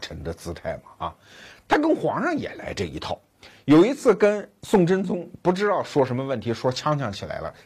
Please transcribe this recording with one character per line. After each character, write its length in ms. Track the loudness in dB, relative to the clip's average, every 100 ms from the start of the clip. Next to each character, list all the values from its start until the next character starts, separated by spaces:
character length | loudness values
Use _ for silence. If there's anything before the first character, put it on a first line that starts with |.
臣 220 | -12 -10
的 100 | -10
姿 180 | -10 -12
态 220 | -10 -8 -10
嘛 220 | -14 -12 -12
啊！ 100 | -12 -20 -20 -20 -20 -2
他 100 | 0
跟 180 | 2 0
皇 280 | 0 -2
上 120 | -2 -4
也 140 | -6 -10
来 180 | -10
这 120 | -6 -6
一 120 | -8
套。 240 | -10 -10 _ _ -20 -10 6
有 200 | 8 8
一 80 |
次 200 | 4 2
跟 340 | 4 4 2 -6 _
宋 220 | 2 4 4
真 180 | 2
宗 240 | 0 -4 -6 -2
不 100 | -2
知 160 | 0 0
道 160 | 0
说 200 | 0 2
什 120 | 2 0
么 80 |
问 160 | -4 -4
题， 140 | -4
说 180 | -2 -2
呛 260 | -2 -2 -2
呛 140 | -4
起 140 | -8 -10
来 140 | -8
了， 140 | -10 -12